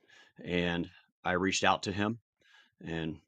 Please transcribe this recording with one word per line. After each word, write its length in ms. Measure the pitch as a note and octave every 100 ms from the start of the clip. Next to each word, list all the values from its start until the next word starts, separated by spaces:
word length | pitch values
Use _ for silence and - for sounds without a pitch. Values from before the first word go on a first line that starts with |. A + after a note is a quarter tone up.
| _ - - -
And 440 | - F2 F2 F2 F2 - _ _
I 80 | F2
reached 320 | F2+ F#2+ F#2
out 200 | F#2+ F2+
to 80 | A2
him, 280 | F#2 G#2+ A#2 - _ _ - - _ E2
and 320 | E2 D#2+ D#2+